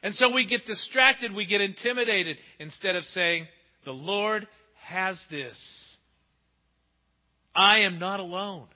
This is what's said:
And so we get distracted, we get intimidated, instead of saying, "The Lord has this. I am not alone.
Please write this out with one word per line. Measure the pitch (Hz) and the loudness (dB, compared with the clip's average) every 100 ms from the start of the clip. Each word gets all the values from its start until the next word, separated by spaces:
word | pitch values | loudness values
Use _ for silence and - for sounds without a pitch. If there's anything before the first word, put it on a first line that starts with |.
And | 196 202 | -6 2
so | 254 | 4
we | 254 214 | 4 2
get | 240 - | -2 -2
distracted, | 214 - 262 262 262 240 | -10 -4 4 6 4 -4
we | 196 190 | -6 -2
get | 202 | 0
intimidated, | 202 190 - 247 233 202 170 147 - _ | 0 -2 -4 0 2 2 0 -4 -12 _
instead | 156 - 190 180 | -14 -6 -2 -2
of | 160 | -2
saying, | - 175 170 160 _ _ _ | 0 0 0 -4 _ _ _
"The | - | -12
Lord | 131 156 202 208 214 208 _ _ _ | -8 -2 0 0 -2 -6 _ _ _
has | - 175 190 185 - | -10 -4 -4 -4 -10
this. | 151 127 107 - - - - _ _ _ _ _ _ _ _ _ _ _ _ _ _ _ 165 | -10 -10 -14 -16 -16 -18 -20 _ _ _ _ _ _ _ _ _ _ _ _ _ _ _ 4
I | 196 214 | 6 8
am | 202 175 | 4 0
not | 185 196 | -4 -4
alone. | 180 180 202 185 120 | -6 -6 -6 -8 -16